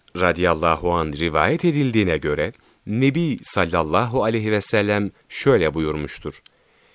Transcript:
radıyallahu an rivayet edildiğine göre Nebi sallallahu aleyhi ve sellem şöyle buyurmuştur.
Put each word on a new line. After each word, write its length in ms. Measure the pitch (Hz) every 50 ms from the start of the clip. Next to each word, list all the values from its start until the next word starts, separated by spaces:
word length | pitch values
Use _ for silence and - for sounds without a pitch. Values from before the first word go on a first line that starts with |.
| _ _ -
radıyallahu 760 | 87 92 87 85 82 90 87 85 78 82 82 80 78 87 87
an 200 | 87 85 80 78
rivayet 520 | 73 73 82 85 76 78 78 98 151 170 -
edildiğine 540 | 175 147 147 139 131 113 113 101 90 80 76
göre 340 | 73 76 73 73 76 95 - _ _ _ _ _ _
Nebi 520 | 101 107 120 131 139 135 - 170 156 120 -
sallallahu 800 | - - - 101 90 82 87 87 80 76 80 95 120 120 117 131 104
aleyhi 280 | 110 113 113 107 107
ve 80 | 107 104
sellem 500 | 98 - - 107 101 104 104 104 104 95 - _ _ _
şöyle 460 | - - - 139 131 104 82 78 73
buyurmuştur. 680 | 80 78 76 76 76 73 71 - - - 76 - - _ - _ _ _ _ _ _ _ _